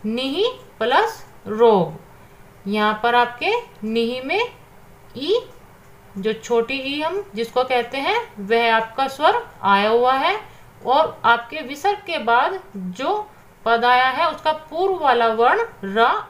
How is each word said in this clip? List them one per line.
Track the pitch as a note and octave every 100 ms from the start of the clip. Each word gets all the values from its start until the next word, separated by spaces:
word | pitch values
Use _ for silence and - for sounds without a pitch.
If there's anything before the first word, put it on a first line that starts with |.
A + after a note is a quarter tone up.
निहि | G#3+ A#3 C4+ D#4 A#4 B4+ - -
प्लस | A#3 D4 G#4+ - - - G3
रोग। | G#3+ A#3 G3+ D#3+ D#3+ - - - - - - G3
यहाँ | G#3+ G#3+ G#3+
पर | A#3+
आपके | A#3+ A#3+ - E4 A#4 - -
निहि | G#3+ A3+ A#3 B3+
में | C4+ F#4+ A#4+ - - - - - - A3+
ई, | D4+ A4+ - - - - - - - G3+
जो | G#3
छोटी | A3 - A#3 A#3
ई | C4+ C4+ C#4+
हम | D#4 F#4+ G4
जिसको | G#3 A3+ B3+
कहते | B3+ B3 A#3 C4+
हैं, | D4 A4 A#4 -
वह | G3 A#3 A#3
आपका | A3+ A3+ - C4+
स्वर | - D#4 A#4 - -
आया | G3 G3 G#3+
हुआ | A#3 B3
है | C4+ D#4+ G#4+ - - - - -
और | C#4 - -
आपके | A3+ A#3 - D#4
विसर्ग | B3+ D4 G4 G4+
के | F#4+ D#4+
बाद | A3+ A#3 D#4+ F#4+ - G3+
जो | F#3 F3+ C#4+ G#4+ G#4 - - - A3+
पद | A#3
आया | B3 B3 C4
है, | C#4 E4
उसका | D4+ D#4
पूर्व | D#4 - D#4 G4 F4+
वाला | C#4+ A#3+ A3+
वर्ण | A3 A#3+ G4+ A#4 - G3
रा | G#3 A#3+ G4+